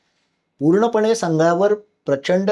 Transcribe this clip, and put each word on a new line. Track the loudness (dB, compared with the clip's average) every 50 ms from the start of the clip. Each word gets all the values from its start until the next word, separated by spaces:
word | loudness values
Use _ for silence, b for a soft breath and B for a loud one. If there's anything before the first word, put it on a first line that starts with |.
| _ _ _ _ _ _ _ _ _ _ _ -4
पूर्णपणे | 0 0 2 2 2 0 0 0 0 0 -2
संघावर | -2 -2 -2 0 0 0 0 2 2 0 0 0 -2 -6 _ _ _ _
प्रचंड | -4 -4 -4 -2 -2 -2 0 0 0